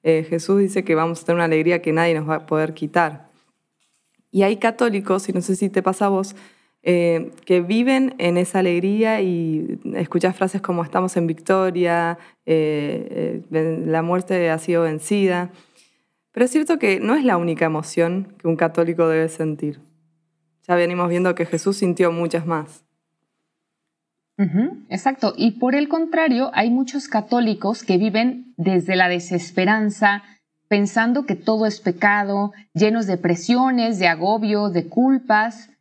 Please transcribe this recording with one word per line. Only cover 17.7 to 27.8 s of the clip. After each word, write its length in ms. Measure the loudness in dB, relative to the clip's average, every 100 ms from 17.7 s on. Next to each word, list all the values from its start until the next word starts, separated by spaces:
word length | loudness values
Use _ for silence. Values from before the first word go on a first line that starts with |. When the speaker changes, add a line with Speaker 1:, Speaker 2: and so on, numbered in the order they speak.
| -2 -4 0 0 0 -6 -6
Speaker 1:
que 80 | -2
un 80 |
católico 520 | 0 0 0 0 2 2
debe 220 | 2 -2
sentir. 500 | -2 -4 -4 -6 -8 _ _ _ _ _ _ _ _ -2
Ya 80 |
venimos 340 | 0 2 0 0
viendo 260 | 2 0
que 100 | 0
Jesús 320 | -2 -2 -2 0
sintió 340 | 0 2 2
muchas 340 | 2 -2 -2 -2
más. 360 | -4 -6 -18 _ _ _ _ _ _ _ _ _ _ _ _ _ _ _ -2
Speaker 2:
Ujú, 460 | 0 2 0 -4 -10
exacto. 440 | -2 -2 0 -2 2
Y 140 | 0
por 240 | 2 0
el 120 | 0 0
contrario, 600 | -2 0 2 2 2 0
hay 180 | 0 2
muchos 360 | 0 0 -6 -2
católicos 760 | -4 0 0 2 0 -2 -4